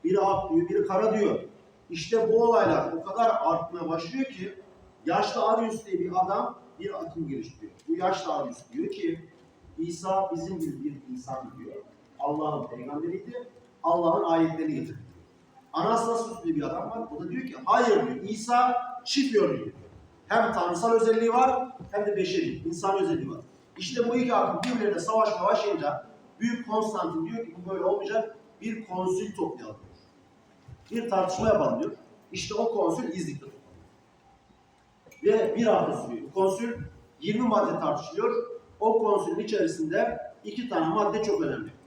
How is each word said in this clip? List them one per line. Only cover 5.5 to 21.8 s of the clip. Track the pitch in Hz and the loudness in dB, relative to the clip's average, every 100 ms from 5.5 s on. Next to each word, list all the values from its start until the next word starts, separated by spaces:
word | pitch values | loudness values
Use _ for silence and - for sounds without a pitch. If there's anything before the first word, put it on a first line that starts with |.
| 226 226 - 202 | 2 0 -4 -4
diye | 175 | -2
bir | 180 180 185 | 0 0 2
adam | 208 - - - - | 0 -2 -8 -20 -10
bir | 202 - | -8 -8
akım | 165 170 143 | -8 -8 -6
geliştiriyor. | - 107 - - - - | -6 -8 -14 -20 -18 -4
Bu | 170 | 0
yaşlı | 185 190 165 | 2 0 -2
Arius | 156 120 - - | -4 -4 -8 -12
diyor | 247 - | -6 -6
ki | - 165 165 - - - _ - - | -4 -4 -4 -12 -20 -20 _ -20 -8
İsa | 165 170 185 190 190 | -8 -6 0 0 0
bizim | 170 170 180 | -4 -6 -4
gibi | 160 127 | -6 -6
bir | 147 143 - | -8 -8 -12
insan | 247 - - - - | -12 -8 -10 -10 -14
diyor. | - - - - _ - | -14 -14 -18 -20 _ -6
Allah'ın | 147 151 160 147 - | -4 -2 -2 -4 -6
peygamberiydi. | 135 127 147 170 185 240 247 240 - - _ | -12 -10 -6 -6 -6 -8 -12 -14 -20 -20 _
Allah'ın | 170 170 165 139 | 2 4 4 2
ayetlerini | 165 165 160 160 156 131 | 2 4 2 0 -2 -2
getirdi. | - - - - - _ _ - _ | -6 -12 -16 -20 -20 _ _ -20 _
Anastasius | 156 202 233 233 - 226 - | -2 2 2 2 0 -2 -6
diye | 165 147 | -2 -2
bir | |
adam | - 165 - | -2 -4 -6
var. | 226 - 151 | -8 -8 -8
O | |
da | 180 | -8
diyor | 254 - | -8 -8
ki | - - | -8 2
hayır | 240 233 202 - | 4 6 4 4
diyor. | - | -4
İsa | 196 214 - 240 254 247 - - - | -6 -8 2 4 6 2 -4 -10 -2
çift | 277 262 214 | 0 4 4
yönlü | - - | 4 0
diyor. | - - - - - - - | -6 -12 -20 -20 -20 -20 0
Hem | 220 214 | 2 2
tanrısal | 185 175 170 226 | 0 -2 0 4
özelliği | 226 226 220 226 | 4 6 4 4
var | 240 254 254 254 - | 6 4 4 -4 -10